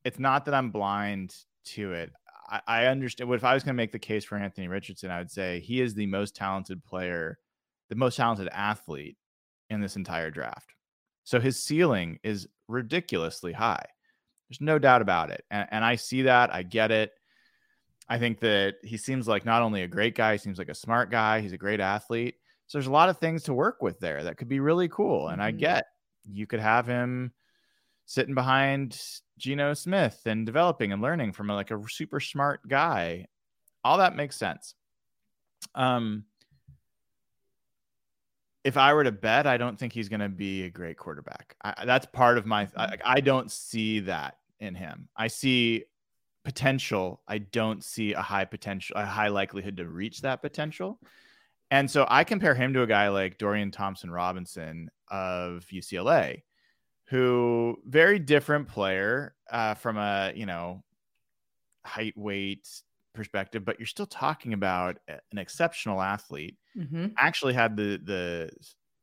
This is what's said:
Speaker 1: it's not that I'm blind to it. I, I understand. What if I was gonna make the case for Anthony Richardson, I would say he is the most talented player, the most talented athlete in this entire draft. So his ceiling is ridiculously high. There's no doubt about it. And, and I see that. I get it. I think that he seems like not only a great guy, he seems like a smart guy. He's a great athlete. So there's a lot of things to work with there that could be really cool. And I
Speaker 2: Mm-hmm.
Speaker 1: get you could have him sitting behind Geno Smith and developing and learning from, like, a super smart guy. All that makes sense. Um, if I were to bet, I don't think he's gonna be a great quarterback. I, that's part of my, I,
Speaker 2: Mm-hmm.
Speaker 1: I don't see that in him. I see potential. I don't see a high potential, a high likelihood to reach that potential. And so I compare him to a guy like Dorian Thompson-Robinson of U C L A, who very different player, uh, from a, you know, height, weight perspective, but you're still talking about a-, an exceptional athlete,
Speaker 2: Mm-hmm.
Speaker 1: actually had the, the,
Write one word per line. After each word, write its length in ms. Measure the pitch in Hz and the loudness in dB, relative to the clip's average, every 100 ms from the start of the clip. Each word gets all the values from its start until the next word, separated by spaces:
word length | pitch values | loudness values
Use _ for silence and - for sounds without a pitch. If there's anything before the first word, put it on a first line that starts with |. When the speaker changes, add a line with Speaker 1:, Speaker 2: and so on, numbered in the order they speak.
Speaker 1:
it's 140 | 127 - | -8 -2
not 260 | 135 135 143 | 2 2 2
that 80 | |
I'm 160 | 139 127 | 0 0
blind 640 | 104 98 101 104 98 92 - _ _ - | -2 0 0 -2 -4 -8 -12 _ _ -14
to 260 | - 101 | -8 -6
it. 180 | 85 82 - _ - - | -6 -8 -14 _ -20 -10
I, 120 | 107 - | -8 -2
I 200 | 117 127 | 2 4
understand. 440 | 135 127 - 123 | 2 -2 -6 -2
What 60 | 123 | 2
if 80 | |
I 100 | 123 | 4
was 80 | 135 | 2
gonna 120 | 143 | 2
make 180 | 123 113 | -2 -2
the 60 | 113 | -6
case 240 | - 107 | -4 -4
for 120 | - 104 | -4 -6
Anthony 300 | 101 - 90 | -6 -8 -8
Richardson, 440 | 98 - 92 95 | -8 -8 -12 -8
I 80 | 87 | -8
would 120 | 87 | -6
say 300 | 101 92 87 | -6 -4 -4
he 200 | 80 127 | -4 0
is 140 | 123 | 0
the 120 | 104 101 | -2 -2
most 280 | 95 101 | -2 -4
talented 500 | - 98 95 95 92 | -4 -4 -4 -6 -12
player, 540 | - 92 90 85 80 - _ _ _ _ _ | -10 -8 -4 -4 -6 -8 _ _ _ _ _
the 60 | |
most 220 | 107 131 127 | 0 0 2
talented 320 | 117 107 92 | 0 0 -4
athlete 680 | - 104 107 - 71 76 - _ _ _ _ - | -4 -2 -4 -8 -10 -12 -18 _ _ _ _ -8
in 100 | 107 | -6
this 160 | 98 98 | -4 -6
entire 340 | 87 82 80 | -6 -4 -4
draft. 440 | 76 58 - - _ _ _ _ _ | -6 -8 -10 -18 _ _ _ _ _
So 160 | - 123 | 0 2
his 180 | 131 135 | 2 0
ceiling 560 | - 151 170 104 85 82 | -2 2 4 2 -2 -6
is 240 | 110 104 90 _ - | -6 -6 -8 _ -8
ridiculously 880 | 120 117 170 175 87 82 - 87 | -6 -4 -6 -2 -2 -2 -6 -10
high. 320 | 85 113 87 - _ _ _ _ _ _ | -2 -2 -2 -6 _ _ _ _ _ _
There's 100 | - | -4
no 180 | 151 156 | 0 6
doubt 220 | 135 123 | 8 8
about 300 | 101 87 78 | 6 2 0
it. 160 | - - | -6 -6
And, 160 | 104 - | -6 -4
and 120 | 107 | 0
I 140 | 113 120 | 2 2
see 260 | - 131 | -2 2
that. 300 | 131 123 123 | 6 8 6
I 100 | 92 | 2
get 280 | 90 110 110 | -2 2 4
it. 220 | 110 107 - _ _ _ _ _ _ _ _ - | 4 0 -4 _ _ _ _ _ _ _ _ -6
I 120 | 120 | -2
think 220 | 117 110 | 0 0
that 340 | 113 101 98 95 | 2 4 2 -2
he 160 | 107 113 | -10 -8
seems 280 | - 131 117 | -4 -2 0
like 200 | 101 113 | 0 2
not 160 | 117 | 4
only 200 | 117 104 | 4 0
a 60 | 90 | -2
great 260 | 90 113 | 0 0
guy, 180 | 117 110 | 2 2
he 60 | 104 | 2
seems 200 | 104 92 | -2 -8
like 100 | 78 | -8
a 60 | |
smart 360 | 76 - 117 98 | -10 -2 0 2
guy. 300 | 117 110 110 | 2 2 2
He's 140 | 104 | -2
a 20 | 90 | -6
great 220 | 98 107 | -4 0
athlete. 540 | 95 104 - 117 120 - _ _ - | 0 -2 -4 -4 -4 -8 _ _ -8
So 100 | 147 | -6
there's 100 | 131 | 2
a 60 | |
lot 160 | 147 180 | 6 6
of 80 | 170 | 4
things 280 | 165 160 | -2 -2
to 100 | - | -2
work 260 | 127 190 - | 0 0 0
with 180 | 107 - | -4 -2
there 260 | 87 73 | -4 -4
that 120 | 85 76 | -6 -8
could 120 | 120 | -4
be 120 | 135 | 0
really 280 | 143 170 175 | 2 2 2
cool. 400 | - 208 110 76 | 0 0 0 0
And 140 | 90 | -2
I 100 | 107 | -2
Speaker 2:
Mm-hmm. 80 | 110 | 0
Speaker 1:
get 260 | 151 175 - _ _ _ 104 | 2 0 -2 _ _ _ -14
you 160 | 98 107 | -10 -4
could 140 | 113 | 0
have 260 | 107 117 120 | 4 4 2
him 460 | 123 123 127 123 - _ _ _ _ _ _ | -2 -2 -4 -6 -10 _ _ _ _ _ _
sitting 300 | - 135 131 | -4 -2 0
behind 640 | 131 127 135 139 139 135 - - - - _ | 0 4 4 4 2 -2 -8 -14 -16 -20 _
Geno 340 | 131 143 143 | -4 0 0
Smith 480 | 147 180 196 131 - 113 | -2 0 2 2 0 -2
and 180 | 110 | -2
developing 480 | 113 139 175 - 104 | 2 4 4 4 0
and 80 | 98 | 0
learning 320 | 123 170 110 | -2 -2 -4
from, 140 | 92 104 | -4 -4
like, 240 | 101 98 | -4 -4
a 100 | 110 107 | -6 -8
super 320 | - 156 143 | -10 -6 -6
smart 480 | - 143 143 139 - | -6 -2 -2 -2 0
guy. 580 | 135 165 113 85 85 87 _ _ _ _ _ | 2 2 2 -2 -4 -10 _ _ _ _ _
All 140 | 120 175 | 4 6
that 180 | 185 - | 4 2
makes 200 | 143 - | -6 -4
sense. 380 | 98 - - - _ _ _ _ _ _ _ _ - | -4 -4 -12 -20 _ _ _ _ _ _ _ _ -12
Um, 500 | - 127 123 113 107 107 _ _ _ - - _ _ _ _ _ _ _ _ _ _ _ _ _ _ _ _ _ _ | -2 0 2 -2 -4 -10 _ _ _ -20 -20 _ _ _ _ _ _ _ _ _ _ _ _ _ _ _ _ _ _
if 120 | 135 131 | 0 6
I 180 | 139 | 8
were 80 | 151 | 8
to 80 | 135 | 4
bet, 340 | 104 110 123 147 | 2 4 4 4
I 100 | 123 | 2
don't 200 | 120 101 | 0 -4
think 160 | 120 | -6
he's 160 | 117 101 | -6 -6
gonna 200 | 107 104 | -4 -4
be 340 | 92 98 95 | -4 -4 -4
a 80 | 92 | -6
great 260 | 90 85 82 | -8 -12 -10
quarterback. 600 | 87 73 - - - - | -12 -12 -14 -16 -18 -12
I, 200 | 104 - | -10 -4
that's 220 | 120 127 - | 2 2 2
part 320 | 127 123 120 | 6 6 6
of 80 | 110 | 4
my, 220 | 107 101 - | 0 0 -2
I, 100 | 110 | -4
Speaker 2:
Mm-hmm. 100 | - | -2
Speaker 1:
I 160 | 117 131 | 0 2
don't 300 | 135 131 120 | 4 2 0
see 480 | - - 113 110 107 | -10 -8 -4 -2 -2
that 360 | 95 82 69 - _ _ | -2 -4 -6 -12 _ _
in 160 | 104 87 | -12 -10
him. 320 | 82 80 - - | -12 -14 -14 -6
I 100 | 113 | -6
see 600 | - 135 127 117 113 - _ _ _ _ _ | -2 2 4 4 0 -4 _ _ _ _ _
potential. 760 | - - 139 135 - 101 92 - - | -12 -2 0 0 -2 -2 -2 -8 -8
I 120 | 107 | -8
don't 440 | 98 117 110 101 | -4 -2 -2 -2
see 300 | - - 104 | -8 -4 -4
a 100 | 95 | -2
high 220 | 95 101 | -2 -2
potential, 520 | 95 - 101 95 - 104 | -4 -6 -10 -8 -8 -6
a 80 | |
high 240 | 101 104 107 | -4 -2 0
likelihood 500 | 101 98 98 98 92 | 0 -2 -6 -10 -10
to 100 | 87 | -10
reach 320 | 82 107 - | -8 -8 -6
that 220 | 139 127 | -6 -4
potential. 580 | - - 151 - 185 - _ _ _ _ _ _ _ | -6 -6 -8 -6 -8 -10 _ _ _ _ _ _ _
And 180 | 135 139 | 2 4
so 160 | 147 135 | 4 6
I 140 | 131 | 6
compare 320 | 170 202 165 | 4 2 4
him 180 | 127 127 | 4 2
to 80 | 131 | 2
a 40 | 117 | 4
guy 220 | 104 101 | 4 4
like 280 | 98 95 - | 2 0 -2
Dorian 340 | 104 104 98 | -2 0 -2
Thompson-Robinson 1200 | 95 98 92 90 87 90 92 90 90 80 82 80 - - | -4 -6 -6 -8 -4 -4 -4 -10 -12 -12 -12 -14 -18 -10
of 580 | 98 92 90 87 87 90 | -6 -4 -4 -6 -10 -12
U 100 | 95 | -12
C 140 | - 90 | -8 -4
L 120 | 107 | 2
A, 320 | 160 71 - _ _ _ _ _ _ _ | 2 2 -4 _ _ _ _ _ _ _
who 760 | 131 127 123 120 117 117 - | 2 4 4 2 2 0 -4
very 360 | 135 151 170 202 | 0 6 6 6
different 480 | 139 147 143 147 139 | 4 4 4 0 -2
player, 640 | - 95 95 101 127 143 - - | -2 0 0 0 -2 -4 -14 -6
uh, 240 | 117 110 | -2 -2
from 220 | 107 117 107 | -2 -4 -2
a, 360 | 104 98 98 98 | 0 0 -2 -4
you 100 | 104 | -8
know, 380 | 85 87 92 - _ _ _ _ _ _ _ _ _ | -6 -8 -10 -16 _ _ _ _ _ _ _ _ _
height, 300 | - - 110 104 | -12 -8 -8 -8
weight 520 | 104 98 98 98 - - - _ _ | -6 -6 -6 -8 -14 -20 -20 _ _
perspective, 520 | - 104 101 98 113 | -14 -6 -6 -4 -6
but 140 | 98 - | -6 -6
you're 60 | 117 | -8
still 200 | - 101 | -8 -8
talking 460 | - 139 156 123 | -2 -2 -2 -4
about 460 | 104 98 90 90 - - | -2 0 0 -2 -6 -12
a-, 100 | 76 - | -16 -12
an 60 | 101 | -12
exceptional 600 | 90 - 165 - 113 95 | -10 -4 -4 -2 -4 -2
athlete, 560 | 95 104 - 73 80 - _ | -2 -2 -6 -12 -12 -16 _
Speaker 2:
Mm-hmm. 340 | 220 147 165 190 214 | -12 -8 -6 -4 2
Speaker 1:
actually 340 | 143 - 139 | 2 2 0
had 240 | 123 113 104 | 2 2 2
the, 240 | 104 95 | -2 -2
the, 480 | 82 95 87 85 80 - - _ _ _ | -4 -4 -2 -4 -8 -12 -20 _ _ _